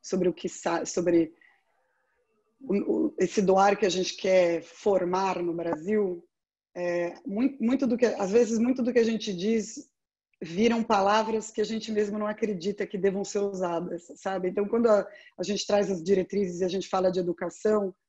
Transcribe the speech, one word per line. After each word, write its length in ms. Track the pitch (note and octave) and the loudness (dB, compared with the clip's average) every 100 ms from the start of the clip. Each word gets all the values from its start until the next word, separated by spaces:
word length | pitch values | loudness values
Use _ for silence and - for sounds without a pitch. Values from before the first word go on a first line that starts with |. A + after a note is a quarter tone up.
sobre 260 | - F#3 F3+ | -4 0 0
o 40 | |
que 160 | F3 F3+ | -2 -10
sa-, 360 | - F3 E3+ | -6 -4 -4
sobre 480 | - - F3+ E3+ D#3+ _ _ _ _ _ _ _ _ _ _ _ _ _ | -4 -2 2 2 2 _ _ _ _ _ _ _ _ _ _ _ _ _
o, 140 | C4+ | -2
o, 400 | G3+ - D#3+ D#3 - | -2 0 0 -2 0
esse 220 | F#3 - | -2 2
doar 360 | F#3+ F#3+ G3+ G3+ | 4 6 4 4
que 100 | G3+ | 0
a 40 | |
gente 260 | F3 F3+ - | 0 -4 -4
quer 460 | F#3+ F#3 F3 E3 | 2 4 4 0
formar 800 | - - G#3 F#3 F3+ F#3 F#3+ F3+ | -6 -4 0 2 0 0 -2 -2
no 120 | F3 | -4
Brasil, 680 | E3+ E3+ D#3+ E3+ G#3+ G3 F3 _ _ _ _ _ F3 | -4 -4 -4 -2 0 0 -4 _ _ _ _ _ -6
é, 380 | F3 F3 E3+ - - | -4 -2 -4 -8 -8
muito, 360 | G3+ C4+ - | -2 -2 0
muito 240 | A3+ C4+ B3 | 0 0 0
do 100 | A#3 | 2
que, 100 | A3+ | 2
às 240 | - G3 | 2 2
vezes, 280 | A3 A3+ A3+ | 2 2 2
muito 240 | A#3+ C4 | 0 0
do 100 | A#3+ | 2
que 60 | B3 | 2
a 60 | |
gente 300 | A3+ A3 A3 | 2 0 -4
diz 560 | F3 G3+ A3+ G3 - - _ _ _ _ _ | -4 0 -2 -4 -12 -18 _ _ _ _ _
viram 380 | D#3+ E3+ A#3 A#3 | -8 2 2 2
palavras 720 | A3 G#3 G3 G#3+ A3 A3 G#3 | 2 2 4 2 2 -4 -4
que 80 | - | -4
a 40 | |
gente 280 | G#3+ A3 A3 | -4 -4 -4
mesmo 260 | G#3+ G#3 G#3 | -2 -2 -2
não 80 | G#3 | -4
acredita 580 | G#3+ G#3+ F#3 F3+ G3+ | -2 -4 -2 -4 -4
que 140 | G3+ G3 | -6 0
devam 260 | G3 F#3+ | 0 0
ser 140 | G3 G#3 | -4 -2
usadas, 720 | G3+ F#3+ F3+ E3+ F3 E3+ - - | -2 -2 -2 -2 -4 -8 -12 -10
sabe? 320 | G3 F#3+ F#3 | -6 -4 -2
Então, 180 | G3 G3+ | -2 0
quando 220 | A3+ A#3 | 2 4
a, 180 | G#3 F#3+ - - - | 4 2 -14 -20 -8
a 40 | |
gente 200 | F3+ G3+ | -4 -4
traz 240 | - G#3 G3 | 0 2 2
as 140 | F#3 | -2
diretrizes 580 | E3 F#3+ F3+ G3 F#3+ F3 | 2 2 2 -2 -2 -2
e 40 | |
a 40 | F#3 | -2
gente 200 | F#3+ F3+ | -2 -2
fala 240 | F#3+ F#3 | 0 2
de 80 | F3+ | 2
educação 720 | F3 E3+ F3 - G#3+ G#3+ G3 - | -2 -4 -6 -2 0 0 0 -8